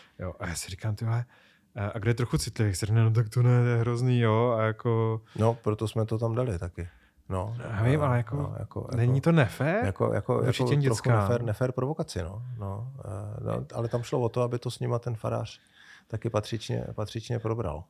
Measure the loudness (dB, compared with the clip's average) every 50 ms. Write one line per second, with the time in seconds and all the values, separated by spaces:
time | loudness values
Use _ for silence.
0 | -20 _ _ _ -10 -10 -10 -10 -8 -8 -8 -8 -8 -10 -12 -6 -4 -4 -4 -4
1 | -2 -2 -2 -2 -2 -6 _ _ _ _ _ _ _ _ _ -6 -6 -4 -4 -2
2 | 0 0 0 0 0 -2 0 -2 -2 -4 0 0 2 2 2 0 0 2 4 4
3 | 4 6 4 4 2 2 2 4 6 6 6 6 6 4 4 2 2 0 0 0
4 | 2 2 4 4 6 6 6 6 4 4 4 2 2 2 0 0 0 0 2 2
5 | 2 2 0 -2 -6 _ -2 2 2 2 2 2 0 -2 -2 0 -2 -4 0 -2
6 | 0 0 0 -2 0 0 0 0 -2 -2 -2 -4 -6 -8 -8 -8 -10 -10 -10 -20
7 | _ _ _ _ _ _ -4 -4 -4 -4 -6 -8 -8 -6 -2 0 2 4 4 4
8 | 4 4 2 2 0 0 -4 -4 -4 -4 -4 -8 -8 -8 -8 -8 -8 -4 0 2
9 | 4 4 4 4 4 6 6 6 4 4 2 -2 -2 0 0 0 0 0 0 0
10 | 0 0 2 0 0 0 0 2 2 2 2 2 2 2 4 4 4 2 2 2
11 | 2 4 4 4 4 2 2 0 0 -2 -2 -2 -2 -2 -2 -2 -2 -2 -2 -4
12 | -6 -6 -4 -6 -6 -6 -8 -10 -10 -10 -10 -8 -8 -8 -6 -8 -8 -10 -12 -12
13 | -12 -10 -10 -8 -8 -10 -10 -8 -4 -4 -4 -4 -4 -6 -6 -6 -4 -2 -4 -4
14 | -4 -2 -2 0 0 0 0 0 -2 0 -2 -4 -6 -8 -8 -6 -4 -2 -2 -2
15 | -2 -4 -6 -4 -4 -4 -2 -2 -4 -6 -10 -18 _ _ _ _ -20 -20 -20 -20
16 | _ _ -10 -6 -4 0 0 0 -2 0 -6 -8 -4 -4 -4 -4 -4 -6 -6 -6
17 | -8 -6 -6 -10 -6 -4 -6 -4 -2 -2 -4 -2 -4 -6 -6 -8 -10